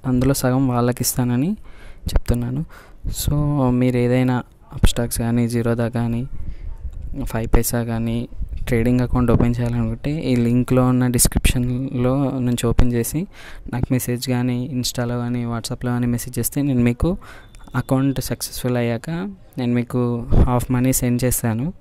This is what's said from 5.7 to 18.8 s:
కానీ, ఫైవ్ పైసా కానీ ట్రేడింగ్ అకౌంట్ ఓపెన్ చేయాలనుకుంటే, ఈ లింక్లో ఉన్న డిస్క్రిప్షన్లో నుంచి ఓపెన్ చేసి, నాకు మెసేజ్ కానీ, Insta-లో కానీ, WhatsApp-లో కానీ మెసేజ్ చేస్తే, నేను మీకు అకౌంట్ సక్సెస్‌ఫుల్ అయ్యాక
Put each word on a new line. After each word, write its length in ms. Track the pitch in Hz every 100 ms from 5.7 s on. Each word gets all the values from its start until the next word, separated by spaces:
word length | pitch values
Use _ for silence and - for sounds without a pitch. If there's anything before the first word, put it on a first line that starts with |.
| 117 117
కానీ, 400 | 117 117 117 135 - - - - - - - - 147
ఫైవ్ 240 | 120 113 113
పైసా 360 | - 117 120
కానీ 440 | 117 113 117 117 123 - - - -
ట్రేడింగ్ 340 | 120 117 127
అకౌంట్ 300 | 123 123 120
ఓపెన్ 240 | 113 120 120
చేయాలనుకుంటే, 520 | 120 120 113 113 139
ఈ 260 | 156 131 123
లింక్లో 500 | 117 123 123 127 127
ఉన్న 200 | 127 123
డిస్క్రిప్షన్లో 1200 | 120 - - - 131 123 127 135 127 123 135 135 131
నుంచి 280 | 123 131 120
ఓపెన్ 260 | - 123
చేసి, 340 | 120 117 156 196 - - - -
నాకు 140 | 120 -
మెసేజ్ 380 | 127 - 123 127
కానీ, 420 | 123 123 123 123
Insta-లో 460 | 123 117 - 120 120
కానీ, 260 | 120 120
WhatsApp-లో 460 | 117 117 - 123 123
కానీ 160 | 123 120
మెసేజ్ 320 | 120 - 123
చేస్తే, 240 | 113 147
నేను 180 | 143 123
మీకు 360 | 120 117 165 190 - - - - - 127
అకౌంట్ 440 | - 131 139 135
సక్సెస్‌ఫుల్ 560 | - - - - 127
అయ్యాక 340 | 123